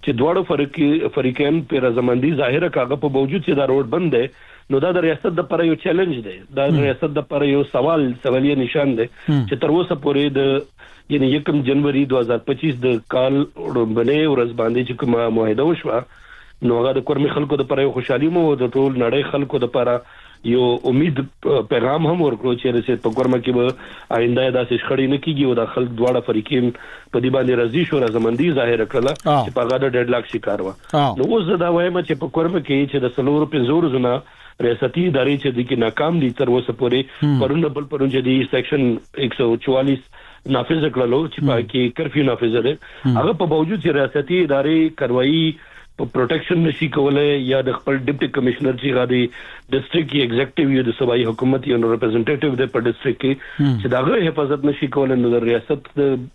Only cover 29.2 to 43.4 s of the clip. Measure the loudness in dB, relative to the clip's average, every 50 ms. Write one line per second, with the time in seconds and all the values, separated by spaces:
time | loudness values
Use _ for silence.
29.2 | 0 0 2 2 0 0 -2 -2 -2 0 0 0 0 0 0 0 0 0 0 -2
30.2 | -2 -4 -8 -6 -4 -4 -4 -4 -4 -8 -8 -12 -12 -4 0 0 2 2 0 0
31.2 | -2 0 0 0 0 0 -2 0 0 0 2 2 0 0 0 -2 -2 -4 -4 -6
32.2 | -6 -6 -2 -2 -2 0 -2 -2 -2 0 0 0 0 0 -2 -2 -2 -2 -2 -2
33.2 | 0 0 2 0 0 0 0 -2 0 2 2 2 2 2 0 0 0 0 0 -2
34.2 | -4 -10 -20 -20 -20 -20 -10 _ 0 0 0 0 -2 -2 0 0 0 0 2 2
35.2 | 2 2 0 0 -2 -2 -2 -2 -2 -2 0 0 0 -2 0 0 -2 0 0 0
36.2 | 0 0 0 0 0 2 2 0 0 -2 -4 -2 0 0 0 0 -2 -4 -6 -2
37.2 | 0 2 2 2 2 2 0 0 0 -2 -2 -6 -8 -6 -2 -2 0 0 0 0
38.2 | 2 2 2 2 2 0 -2 -2 -2 0 0 0 2 2 0 -2 -6 -12 _ -4
39.2 | -4 -4 -2 0 0 2 2 0 0 0 0 2 2 2 0 -2 -2 -14 -20 -20
40.2 | -20 -20 -20 -18 _ -2 -2 -2 0 0 0 0 0 0 0 0 0 2 2 0
41.2 | 0 -2 -4 -2 0 0 0 0 -2 -2 -2 0 0 0 -2 -4 -6 -4 -2 0
42.2 | 0 0 0 0 0 0 0 0 0 0 -2 -4 -10 -20 -20 -4 0 0 2 2
43.2 | 2 2 0 0